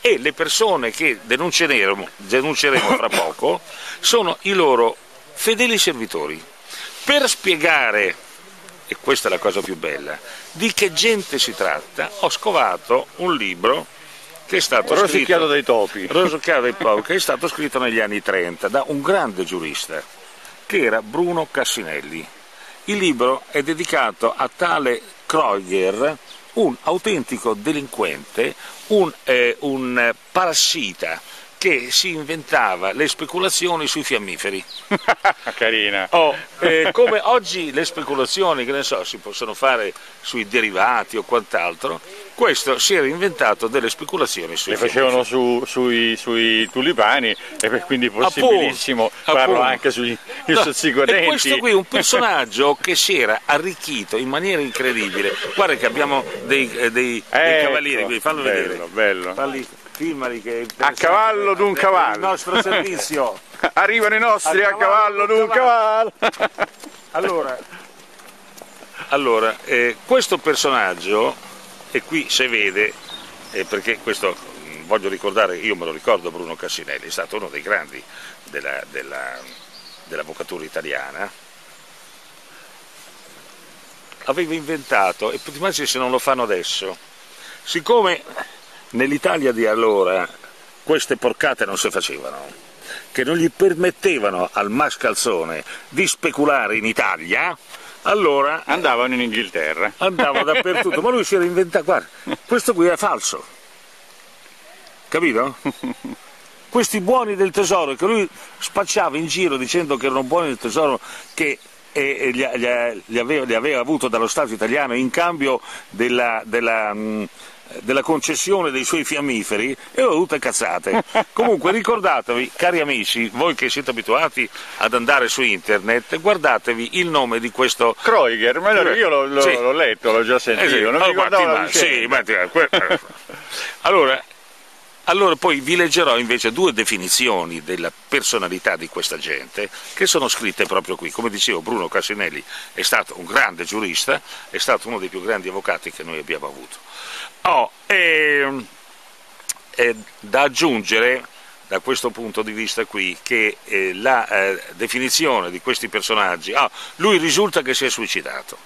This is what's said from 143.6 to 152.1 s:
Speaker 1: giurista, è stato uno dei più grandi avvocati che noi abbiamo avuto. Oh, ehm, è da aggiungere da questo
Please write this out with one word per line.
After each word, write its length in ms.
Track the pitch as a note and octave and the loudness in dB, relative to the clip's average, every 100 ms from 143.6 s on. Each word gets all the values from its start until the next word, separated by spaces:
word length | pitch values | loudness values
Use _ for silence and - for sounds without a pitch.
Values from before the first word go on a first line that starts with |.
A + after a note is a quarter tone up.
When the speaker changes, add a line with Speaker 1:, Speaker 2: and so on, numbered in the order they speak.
Speaker 1:
giurista, 560 | E2+ G#2 G#2 D#2+ - D3+ - - - | -6 -4 -2 -2 -2 -2 -4 -18 -10
è 80 | - | -6
stato 300 | - A#2 A2 | 0 0 0
uno 100 | A2+ | -8
dei 100 | F#2 | -6
più 140 | F#2 | -8
grandi 260 | F#2 G#2+ F#2 | -4 -4 -4
avvocati 420 | F#2+ F#2+ E2+ F2 | -6 -4 -4 -6
che 100 | - | -12
noi 160 | E2 D#2+ | -10 -10
abbiamo 280 | D2 D#2+ C#2+ | -8 -8 -8
avuto. 300 | C#2 B1 - - - - - - - | -12 -18 -20 -20 -18 -14 -14 -14 -2
Oh, 280 | F#3 D#3 A2+ - - | 2 2 2 -4 0
ehm, 800 | G3+ F3 D#3 D3+ C#3+ C#3 C#3 G#2+ - - - - - - - - - - | 2 4 4 4 2 2 -2 -10 -18 -20 -20 -20 -20 -20 -20 -12 -12 -12
è 240 | - A#2+ A2+ G#2 - | 0 0 0 -10 -20
da 240 | G#2+ C3 | -4 2
aggiungere 800 | C#3+ B2 E3 A#2 G2 A2 A#2+ B2+ - - - - - | 2 2 0 0 0 2 4 2 -4 -20 -20 -20 -6
da 100 | F#2+ | -6
questo 300 | B2+ C3 B2 | -2 -2 -2